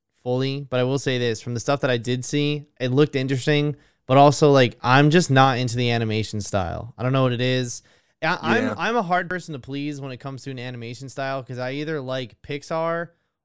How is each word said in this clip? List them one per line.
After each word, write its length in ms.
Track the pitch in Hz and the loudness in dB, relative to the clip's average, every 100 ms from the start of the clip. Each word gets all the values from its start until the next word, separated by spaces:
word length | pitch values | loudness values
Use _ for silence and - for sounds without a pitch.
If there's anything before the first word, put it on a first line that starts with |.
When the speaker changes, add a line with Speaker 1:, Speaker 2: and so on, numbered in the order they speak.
| _ _ | _ _
Speaker 1:
fully, 380 | 123 127 135 139 | -2 -2 -2 -4
but 180 | 143 127 | -4 0
I 60 | |
will 160 | 127 135 | 0 0
say 180 | 139 127 | 0 0
this. 220 | 120 110 | 0 -2
From 140 | - | -6
the 60 | 120 | -6
stuff 200 | - 143 | -2 0
that 100 | 135 | 0
I 60 | 123 | -2
did 280 | 113 127 | -2 -4
see, 420 | 127 147 147 147 143 - | -2 -2 -2 -4 -8 -6
it 120 | 127 | 0
looked 260 | 127 147 135 | 2 2 2
interesting, 580 | 131 135 156 147 147 143 _ _ - | -2 -2 0 2 0 -4 _ _ 2
but 120 | 127 | 6
also, 340 | 143 143 151 | 6 8 6
like, 240 | 139 123 - | 6 4 2
I'm 300 | 120 131 147 | 2 6 6
just 180 | 170 175 | 4 4
not 300 | 131 135 120 | 6 6 4
into 180 | 127 117 | -2 0
the 140 | 123 | 0
animation 500 | 117 113 110 107 107 | 0 0 -2 -2 -6
style. 540 | 101 101 85 82 82 - | -4 -2 -2 -6 -10 -6
I 60 | |
don't 100 | 127 | -2
know 120 | 135 | 2
what 80 | 131 | 2
it 80 | 120 | 0
is. 420 | 127 127 123 - - _ _ _ | 0 -2 -2 -8 -14 _ _ _
I, 160 | 160 175 | -4 -2
I'm, 240 | 156 226 | 0 0
Speaker 2:
Yeah. 100 | 247 208 | 0 -4
Speaker 1:
I'm 200 | 180 240 | -2 -2
a 60 | |
hard 260 | 175 180 180 | 0 -2 -2
person 260 | 180 170 | -8 -8
to 40 | 143 | -12
please 420 | 127 139 143 143 | -10 -8 -8 -8
when 120 | 139 | -12
it 60 | 123 | -12
comes 260 | 139 135 | -12 -12
to 80 | - | -12
an 60 | 131 | -10
animation 480 | 123 123 117 120 135 | -10 -10 -12 -12 -14
style 340 | - 135 135 | -8 -6 -6
'cause 160 | 123 123 | -8 -8
I 140 | 127 | -6
either 280 | 139 151 156 | -6 -6 -6
like 400 | 127 131 123 - | -6 -6 -8 -12
Pixar 680 | - 143 - 165 165 170 170 _ _ _ | -12 -10 -6 -4 -4 -4 -8 _ _ _